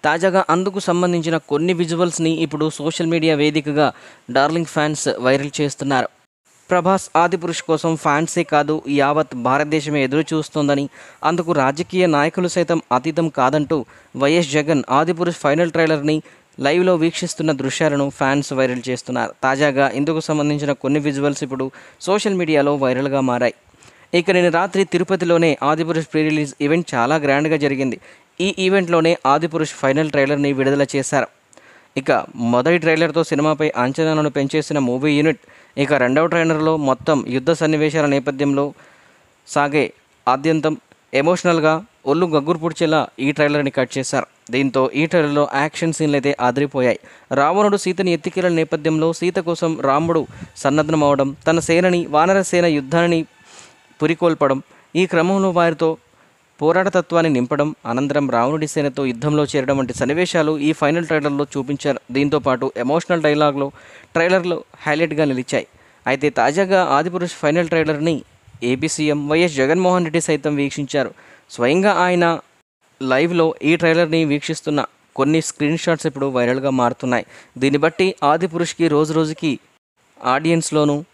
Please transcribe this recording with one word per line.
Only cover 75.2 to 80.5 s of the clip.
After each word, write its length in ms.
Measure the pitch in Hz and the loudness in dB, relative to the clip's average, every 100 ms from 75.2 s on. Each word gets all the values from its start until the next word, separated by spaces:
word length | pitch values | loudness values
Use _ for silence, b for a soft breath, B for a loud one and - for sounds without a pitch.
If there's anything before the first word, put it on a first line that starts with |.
| 135 160 | 2 2
స్క్రీన్ 360 | 156 - 147 160 | -2 -4 -2 0
షాట్స్ 280 | - 160 160 | -2 -2 -2
ఇప్పుడు 200 | 139 139 | -4 -4
వైరల్గా 440 | 127 120 131 139 | 0 0 0 0
మారుతున్నాయి. 560 | 131 120 127 127 120 - B B 123 | 0 0 -2 -2 -2 -4 B B -2
దీన్ని 220 | 135 143 | 0 2
బట్టి 280 | 156 - 190 - | 0 0 -2 2
ఆదిపురుష్కి 600 | 143 156 180 165 170 - 165 | 0 2 0 -4 -6 0 2
రోజు 240 | 147 151 | 2 2
రోజుకి 400 | 160 156 156 160 127 _ _ _ _ _ _ | 0 -2 -2 -4 -4 _ _ _ _ _ _
ఆడియన్స్‌లోనూ 760 | 127 131 160 | -2 0 2